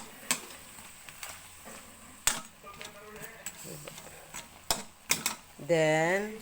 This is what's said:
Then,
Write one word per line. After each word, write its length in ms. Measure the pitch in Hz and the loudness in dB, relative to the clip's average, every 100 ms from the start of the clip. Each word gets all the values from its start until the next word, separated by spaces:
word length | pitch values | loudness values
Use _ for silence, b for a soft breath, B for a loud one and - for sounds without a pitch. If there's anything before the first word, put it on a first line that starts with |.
| - - - - - - - - - - - - - - - - - - - - - - - 1077 - - - 1077 - 622 622 427 - - - - - - - - - - - - - - - - - - - - - - - - 143 | -2 -8 -2 -2 -4 -14 -14 -14 -14 -14 -14 -12 -12 -12 -14 -16 -14 -14 -16 -16 -18 2 4 4 2 -14 -14 -12 -12 -12 -14 -12 -12 -10 -12 -10 -10 -10 -10 -12 -12 -14 -12 -12 -12 -8 -2 -2 -2 -12 0 0 2 -4 -8 -8 4
Then, 720 | 165 156 156 165 190 208 214 | 8 10 8 8 6 2 -4